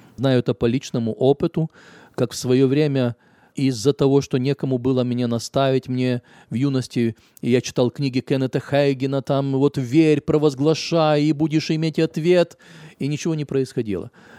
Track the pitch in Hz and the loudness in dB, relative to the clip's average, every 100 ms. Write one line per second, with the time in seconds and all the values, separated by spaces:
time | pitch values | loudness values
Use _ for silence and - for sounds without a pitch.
0 | - - 135 127 127 117 120 123 - 127 | -18 -4 0 2 0 0 0 -2 -4 -6
1 | 113 - 135 139 170 165 160 - - - | -4 0 2 2 0 -2 -6 -8 -20 -20
2 | - - 123 - 127 127 135 139 151 135 | -10 -4 -4 -4 0 2 4 2 0 0
3 | 120 120 _ _ _ - 135 120 135 - | 0 -4 _ _ _ -2 -2 0 0 2
4 | 139 139 135 135 131 139 139 127 127 127 | 2 2 0 -2 -2 -4 -2 -2 0 0
5 | 123 120 120 117 - 139 135 131 127 127 | 0 -2 -2 -4 -4 -2 0 0 -2 -2
6 | 127 120 - - - 113 143 131 120 127 | -2 -2 -6 -20 -8 -2 0 -2 -2 -2
7 | 117 110 _ _ 120 123 - - 123 - | -2 -4 _ _ 0 0 0 -2 -2 -2
8 | 139 123 - 135 131 139 - 139 143 135 | -4 -4 -2 -2 -2 -4 -2 0 2 0
9 | 135 139 135 139 139 135 139 143 120 156 | -2 -4 -2 -2 0 2 0 0 0 4
10 | 156 147 - 156 151 131 147 156 - 165 | 4 4 2 2 2 2 0 0 0 0
11 | 156 151 151 143 156 151 - 160 160 156 | 2 2 2 0 0 -2 -2 -2 -2 0
12 | 160 165 160 180 170 - - - 156 - | -2 0 2 4 2 -4 -20 -20 -20 -8
13 | 139 151 170 156 139 135 131 135 113 90 | -6 -4 -4 -4 -2 -4 -2 -4 -4 -6
14 | 95 - - | -8 -16 -20